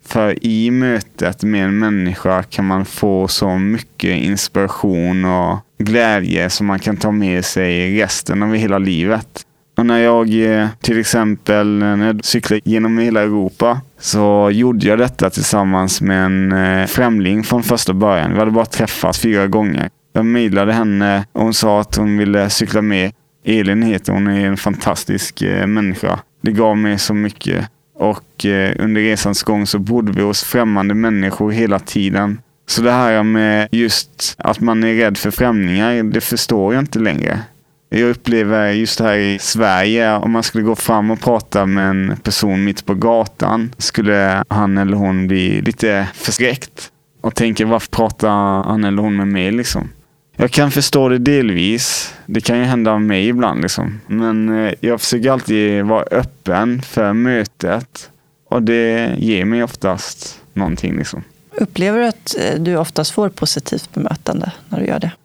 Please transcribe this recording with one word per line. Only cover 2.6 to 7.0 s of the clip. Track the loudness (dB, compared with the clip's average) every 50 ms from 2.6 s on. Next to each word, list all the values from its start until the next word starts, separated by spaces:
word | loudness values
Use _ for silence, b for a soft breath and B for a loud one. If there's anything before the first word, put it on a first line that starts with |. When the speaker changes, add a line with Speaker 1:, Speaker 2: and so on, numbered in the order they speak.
| -2
Speaker 1:
man | 0 0 -2 -2
få | -6 -4 -2 -2 0 2 0 0 0
så | -2 -2 0 0 0 0
mycket | 0 -2 -2 -4 -6 _ _ _ -2 -2 -2
inspiration | 0 -2 -2 -2 -4 -6 -4 _ -2 -2 -2 -2 -2 -2 0 0 0 0 0 0 0 0
och | 0 0 0 0 -2 -2 -4 -8 _ _ _
glädje | -4 0 2 2 2 2 2 0 0 0 -2 0 0 -2
som | -2 -2 -2
man | -2 -2 -2
kan | -2 -2 -2
ta | 0